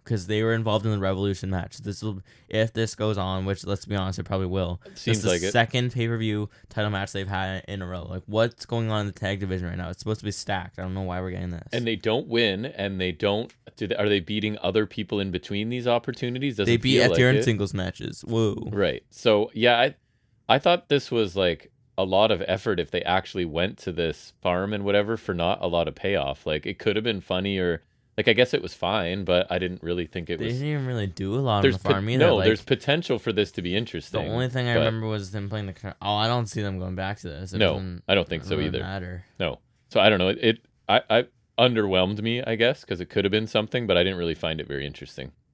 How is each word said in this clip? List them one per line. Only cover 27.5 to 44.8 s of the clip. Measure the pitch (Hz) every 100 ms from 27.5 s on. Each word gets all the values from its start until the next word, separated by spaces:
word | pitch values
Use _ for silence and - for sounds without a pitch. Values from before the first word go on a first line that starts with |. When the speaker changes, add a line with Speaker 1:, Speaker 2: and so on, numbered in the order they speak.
| 95
Speaker 2:
or, | 90 80 - _ _ -
like, | 107
I |
guess | 110 123
it | -
was | 90 -
fine, | 90 107 87 98
but | 92 90 -
I | -
didn't | 90 90
really | 82 87 82
think | 92 82
it | 85
Speaker 1:
They | 113
Speaker 2:
was |
Speaker 1:
didn't | 123 147
even | 147 131
really | 120 98
do | - 95
a | 120
lot | 131 104
on |
Speaker 2:
There's | 131 101
Speaker 1:
the | -
farm | 98 107
Speaker 2:
pot-, |
Speaker 1:
either. | 123 165
Speaker 2:
no, | 110
Speaker 1:
Like, | 95
Speaker 2:
there's | 110
potential | - 113 - 151 - 120
for | -
this | 104 101
to | -
be | 87 98
interesting, | 117 - - 113
Speaker 1:
the | -
only | 113 127
thing | 127 123
I | 117
Speaker 2:
but |
Speaker 1:
remember | - 110 110
was | 107 95
them | 104 98
playing | 110 98
the |
guitar. | - 101 -
Oh, | 101
I | 104 113
don't | 123 110
see | 113
them | 104 95
going | 92
back | 92 95 104
to | 87
this. | 73 92
It | 90
Speaker 2:
No, | 98
Speaker 1:
doesn't, | 67 92 87 -
Speaker 2:
I |
don't | 98 82
think | 82
Speaker 1:
it | -
Speaker 2:
so | 76
Speaker 1:
doesn't | 76
Speaker 2:
either. | 62
Speaker 1:
matter. | 92 98 90 90 - -
Speaker 2:
No. | 85 - _ _ _
So, | 110
I | 101
don't | 101
know. | 92
It, | -
it, | 117 113 _ _ -
I, | 113 -
I, | 113 127 _ _ -
underwhelmed | 123 113 104 92 92 104
me, | 113 120
I | 127 113
guess, | 117 143
'cause | - 90
it | 87
could | - 98
have |
been | 107 110
something, | 110 107 123 113
but | 87
I |
didn't | 92 92
really | 85 78
find | 82 80
it | -
very | 71